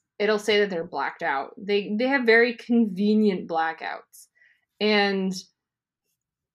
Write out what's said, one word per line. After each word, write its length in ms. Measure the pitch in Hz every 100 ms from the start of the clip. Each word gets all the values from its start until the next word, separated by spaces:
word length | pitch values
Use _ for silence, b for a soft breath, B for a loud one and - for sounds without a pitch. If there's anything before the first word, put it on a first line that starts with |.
| _ -
it'll 200 | 208 214
say 220 | 214 208
that 100 | 202
they're 140 | 175
blacked 380 | 165 147 131 -
out. 280 | 165 139 - -
They, 380 | 196 202 185 214
they 100 | 254
have 160 | 277
very 300 | 233 226 247
convenient 920 | 233 - 240 220 180 208 214 214 175 -
blackouts. 800 | 165 160 160 101 - - - - b b b _ -
And, 520 | 214 208 202 196 190 185 - _ _ _ _ _ _ _ _ _ _